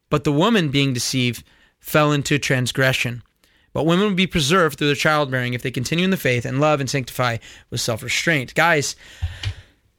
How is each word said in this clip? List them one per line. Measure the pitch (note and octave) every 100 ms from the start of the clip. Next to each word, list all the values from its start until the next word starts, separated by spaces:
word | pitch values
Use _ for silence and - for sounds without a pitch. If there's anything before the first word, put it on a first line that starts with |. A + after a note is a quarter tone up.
| -
but | D3
the | D#3
woman | C#3+ G3+ A3+ D3+
being | C#3 C3+
deceived | A#2+ - C3 B2 A#2 - _ _ _
fell | - D#3 D3
into | D3 B2+ D3
transgression. | - C3 A#2+ - C3 B2+ B2 A#2+ - _ _ _ _
But | B2 D3+
women | F3 G#3
will |
be | F#3 F#3
preserved | F3 C3+ F#3 D#3+ C#3
through | D3
their | C#3
childbearing | D#3+ D3+ C#3+ B2+ B2 B2
if |
they | C3
continue | C3 B2 D#3+ F#3
in |
the | F#3+
faith | C3 B2 B2
and | B2+
love | D3+ D3+
and | C3
sanctify | C#3+ B2 - B2 A2+ - - -
with | B2
self-restraint." | - A2 A#2+ - - D3+ A#2
Guys, | - E3 D#3+ C#3 - - - - - - - - _ _